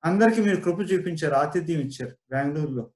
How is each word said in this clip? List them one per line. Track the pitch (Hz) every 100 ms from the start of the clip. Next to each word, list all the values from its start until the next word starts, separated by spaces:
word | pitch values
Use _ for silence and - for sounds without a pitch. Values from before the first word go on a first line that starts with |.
| 156
అందరికీ | 196 226 226
మీరు | 202 180
కృప | 175 170
చూపించారు, | 185 185 180 160 156
ఆతిథ్యం | 139 147 180 160 160
ఇచ్చారు | 131 - 123 - _
బెంగళూరులో. | 135 143 151 151 127 -